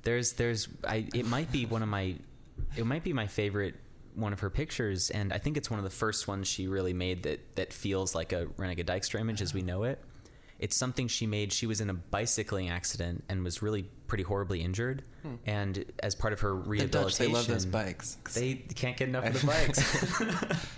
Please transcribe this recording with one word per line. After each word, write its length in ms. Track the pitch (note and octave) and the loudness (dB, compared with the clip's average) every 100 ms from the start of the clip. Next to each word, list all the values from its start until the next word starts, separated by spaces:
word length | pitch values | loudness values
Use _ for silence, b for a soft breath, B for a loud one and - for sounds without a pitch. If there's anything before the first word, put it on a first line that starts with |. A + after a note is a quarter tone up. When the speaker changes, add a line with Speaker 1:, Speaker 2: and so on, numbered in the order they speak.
Speaker 1:
There's, 300 | A#2 A#2+ A#2 | 2 2 2
there's, 340 | - A#2+ A2+ - - - | 2 2 0 -2 -4 -2
I, 200 | A2+ A2 | 0 0
it 100 | B2 | 0
might 260 | A#2 B2 D#3+ | 2 0 2
be 140 | C#3+ A2 | 0 2
one 160 | A2+ | 0
of 60 | G#2+ | 2
my, 280 | G2+ F#2+ F2 - - - - - A#2 | 0 0 -2 -8 -18 -12 -2 -2 0
it 80 | |
might 200 | A#2 D3+ | 0 0
be 80 | F3+ | 0
my 120 | C3+ G#2 | 0 0
favorite 500 | - G#2 G2+ F#2+ - - - - | 0 0 2 0 -4 -14 -18 -10
one 180 | - G#2+ | -2 -2
of 60 | G2+ | 0
her 100 | G2+ | 0
pictures, 580 | - D3+ - A2 F#2+ - | 0 -2 0 0 2 0
and 220 | G#2 G2+ | 0 0
I 60 | - | 0
think 180 | C#3+ D3 | 0 0
it's 140 | - | -2
one 80 | G#2+ | -2
of 60 | |
the 60 | F#2+ | -2
first 380 | - A2 G#2 - | 0 0 0 0
ones 180 | G2 F#2+ | -2 -2
she 200 | - F#2 | -2 0
really 260 | G2 F2+ | 2 2
made 300 | F2+ F2+ F2+ | 2 0 0
that, 340 | D2 D2+ - - | -2 -4 -6 -6
that 160 | F#2 | -4
feels 420 | - G2 F#2+ F#2+ | -2 0 2 2
like 180 | E2 E2 | 0 0
a 100 | F2+ E2+ - | -2 -2 -2
Renika 260 | F#2 F2 | -2 -2
Dijkstra 360 | F2 F2+ - G#2 | 0 0 0 0
image 200 | A2+ G#2 | 0 0
as 140 | F#2+ | -2
we 80 | G2 | -2
know 220 | F2+ F2+ | -2 0
it. 140 | A#2 C#3 - B B B B B | -2 -2 -8 B B B B B
It's 180 | - - | 0 2
something 320 | B2+ B2 B2 | 2 0 0
she 180 | - A2 | 0 2
made. 260 | G#2 G#2 | 2 2
She 140 | - A#2 | 0 0
was 140 | G#2+ | 0
in 80 | G#2 | 0
a 60 | |
bicycling 760 | F#2 - G2+ A2+ - G#2 G2 F2+ | -2 -2 0 2 2 2 0 0
accident 560 | F2 - - F2 F2 - | 0 -2 -2 -2 -2 -2
and 140 | F#2+ | -2
was 200 | F2+ E2+ | -2 0
really 220 | G#2 G#2+ F#2+ - - | 0 0 -4 -10 -4
pretty 160 | G#2+ | -2
horribly 360 | F2 G2+ F#2+ F2+ | 0 0 0 0
injured. 420 | E2+ F#2+ B2 C3+ - - | 0 0 0 -2 -8 -12
Speaker 2:
Hmm. 120 | D#3 A#2+ - | -10 -6 -2
Speaker 1:
And 380 | G#2 G2+ F#2 - - | 0 0 -2 -4 -4
as 120 | G#2 | -2
part 180 | - A2 | 0 0
of 80 | G#2 | 2
her 200 | G2+ F#2+ F2+ | 2 2 0
Speaker 2:
The 200 | G#2 - | 2 4
Dutch, 300 | - F#2+ - | 4 4 4
they 80 | A#2+ | 4
love 200 | A#2 A#2 | 4 4
those 200 | A2+ F#2 | 2 2
Speaker 1:
rehabilitation, 40 | |
Speaker 2:
bikes. 460 | A2 F#2+ F2 - - - | 0 0 -4 -8 -8 -4
Speaker 1:
they 200 | - B2+ C3 - | -2 0 -2 -6
can't 220 | - B2+ B2 | -2 -2 0
get 120 | B2+ | 0
enough 160 | B2+ | 2
of 160 | A2+ C3 | 2 4
the 60 | C#3+ | 4
Speaker 2:
<laughs> 0 | |
Speaker 1:
bikes. 1200 | D#3 D#3 C#3+ - D3+ - - A3+ E3+ - D#3+ | 6 6 6 4 4 2 0 0 0 0 0
<laughs> 40 | B | B